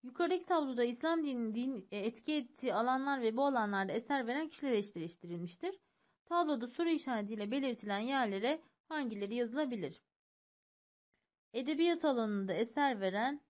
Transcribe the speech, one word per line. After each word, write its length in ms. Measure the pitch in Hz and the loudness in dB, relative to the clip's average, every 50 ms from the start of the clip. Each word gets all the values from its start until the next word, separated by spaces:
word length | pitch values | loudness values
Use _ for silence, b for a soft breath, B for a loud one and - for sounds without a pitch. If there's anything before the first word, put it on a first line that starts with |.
| - | -14
Yukarıdaki 380 | 254 - - 349 320 370 349 349 | -12 0 0 2 2 2 0 2
tabloda 380 | - 370 320 294 262 254 240 240 | 2 2 2 2 2 2 2 2
İslam 400 | 240 240 - - 320 339 330 302 | 0 0 0 0 0 2 2 0
dininin 320 | 285 262 240 233 220 214 | 0 0 -2 -2 -2 -2
din, 320 | 233 247 269 269 202 190 _ | -2 -2 -2 -4 -6 -8 _
e, 60 | - | -6
etki 360 | 208 196 233 240 - - - 302 | -2 -2 -2 -4 -4 -4 0 0
ettiği 400 | 294 247 - - - 262 254 156 | 0 -2 -4 -12 -4 -2 0 0
alanlar 480 | 202 233 247 262 262 269 277 277 262 | 2 2 2 2 2 0 0 -2 2
ve 160 | 233 220 220 | 0 0 2
bu 80 | 247 277 | 4 2
alanlarda 460 | 285 269 240 214 208 202 196 196 190 | 4 4 2 2 2 2 0 0 0
eser 360 | 151 233 233 - 285 277 240 | -2 -4 -2 0 -2 0 0
veren 200 | 226 247 294 320 | 0 -2 -2 -4
kişiler 240 | 311 - - 285 269 | -4 -6 -4 0 2
eşleştirilmiştir. 1080 | 240 208 202 208 - 180 160 170 170 _ - 170 175 170 175 170 - _ - 370 392 - _ _ _ _ _ _ _ _ _ | 2 2 0 -2 -6 -8 -8 -8 -10 _ -10 -8 -8 -6 -6 -8 -8 _ -6 -6 -6 -8 _ _ _ _ _ _ _ _ _
Tabloda 420 | _ 339 349 349 302 294 233 233 | _ 2 2 2 2 0 0 -2
soru 220 | 240 - - 339 339 | -6 -2 0 2 2
işaretiyle 640 | 330 311 - 269 247 220 208 202 226 214 208 202 | 2 0 0 -2 -2 -2 -2 -4 -4 -4 -2 -2
belirtilen 480 | 247 285 269 262 233 - - 208 196 202 | 0 0 0 0 -2 -4 -4 -2 -2 -2
yerlere 600 | 220 254 277 269 247 208 196 196 208 247 311 320 b b b b _ _ | 0 0 0 2 2 0 0 0 0 0 0 -2 b b b b _ _
hangileri 460 | 320 302 277 233 220 202 202 196 226 | -4 -2 -2 -2 -2 -4 -4 -2 0
yazılabilir? 680 | 240 240 226 233 294 302 262 240 202 170 135 165 - _ _ _ _ _ _ _ _ _ _ _ _ _ _ _ _ _ _ _ _ _ _ _ _ _ _ _ _ _ _ - | -2 -2 0 0 -2 0 0 0 -4 -4 -6 -8 -12 _ _ _ _ _ _ _ _ _ _ _ _ _ _ _ _ _ _ _ _ _ _ _ _ _ _ _ _ _ _ -6
Edebiyat 520 | 233 254 285 320 285 330 349 339 339 320 | -4 -2 -2 2 2 4 4 4 2 2
alanında 480 | 302 262 240 226 214 208 202 196 190 170 | 2 2 2 2 2 0 0 0 0 0
eser 480 | 170 233 233 - 294 285 277 240 202 | 0 0 0 0 2 2 2 2 2
veren 400 | 196 185 185 208 233 262 294 285 _ | 0 0 0 2 0 0 -2 -4 _